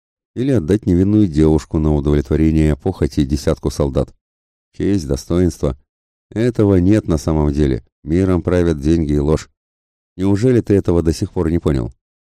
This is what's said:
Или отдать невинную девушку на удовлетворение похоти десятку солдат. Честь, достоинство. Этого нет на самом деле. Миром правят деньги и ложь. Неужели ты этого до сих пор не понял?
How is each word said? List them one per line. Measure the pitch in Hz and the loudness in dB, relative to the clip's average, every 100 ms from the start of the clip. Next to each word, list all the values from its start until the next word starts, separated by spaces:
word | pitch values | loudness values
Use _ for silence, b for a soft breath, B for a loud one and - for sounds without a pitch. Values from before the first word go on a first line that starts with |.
| _ _ _ | _ _ _
Или | - 131 | -6 -2
отдать | 120 76 107 | -2 0 0
невинную | - 87 95 104 101 | 2 2 2 2 2
девушку | 76 78 78 - 80 | 2 2 2 -2 -2
на | 76 | 0
удовлетворение | 73 71 73 71 76 80 78 76 73 | 0 0 -2 0 0 2 2 0 0
похоти | 95 - 76 - | -4 -4 -4 -2
десятку | 69 71 - 76 - | -2 -2 -2 -4 -4
солдат. | - 73 64 - _ _ _ _ _ _ - | -4 -2 -2 -4 _ _ _ _ _ _ -6
Честь, | 90 101 69 | -2 -2 -4
достоинство. | 67 - 87 87 - 71 67 _ _ _ _ _ | -6 -2 0 0 0 -6 -6 _ _ _ _ _
Этого | 104 123 - 101 | -4 -2 0 2
нет | 95 90 107 - | 4 4 2 0
на | 78 | -2
самом | - 78 73 | -2 0 0
деле. | 71 71 60 - _ | 0 -2 -2 -8 _
Миром | 73 85 95 90 | -4 -2 0 0
правят | - 90 85 76 | 0 0 0 0
деньги | 71 82 73 | 0 0 0
и | 73 | 0
ложь. | 73 78 - _ _ _ _ _ _ - | 0 -2 -4 _ _ _ _ _ _ -6
Неужели | 95 101 127 120 | -2 0 2 2
ты | - | 2
этого | 98 92 87 | 0 2 0
до | 80 | 0
сих | 78 101 | -2 -6
пор | 92 80 | -4 -2
не | 85 | 0
понял? | - 67 58 - _ _ _ | 0 -2 -4 -12 _ _ _